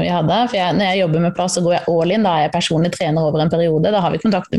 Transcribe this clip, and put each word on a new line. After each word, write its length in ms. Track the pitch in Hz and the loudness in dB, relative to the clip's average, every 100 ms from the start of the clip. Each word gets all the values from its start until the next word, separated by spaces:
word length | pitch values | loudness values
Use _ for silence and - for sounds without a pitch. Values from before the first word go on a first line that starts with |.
vi 80 | 165 | -2
hadde, 260 | 175 160 196 240 | 0 0 0 0
for 120 | 208 | 0
jeg, 160 | 180 180 | 0 0
når 160 | 190 | 0
jeg 80 | 190 | 0
jobber 180 | 175 160 170 | 0 0 0
med 80 | |
par, 140 | 175 180 | -2 -2
så 160 | 185 | 0
går 140 | 175 175 | 0 0
jeg 80 | - | 0
all 220 | 170 170 | 0 2
in, 100 | 214 | 2
da 140 | 196 160 | 2 2
er 100 | 156 | 0
jeg 80 | |
personlig 380 | 170 - 160 175 | -2 -2 0 0
trener 320 | - 170 160 156 | -2 -2 0 0
over 140 | 156 | 0
en 80 | 160 | 0
periode, 400 | 165 170 156 180 | 2 2 2 0
da 140 | 208 | 0
har 80 | 170 | 0
vi 80 | 160 | 0
kontakt 320 | 226 190 - | 0 -2 -2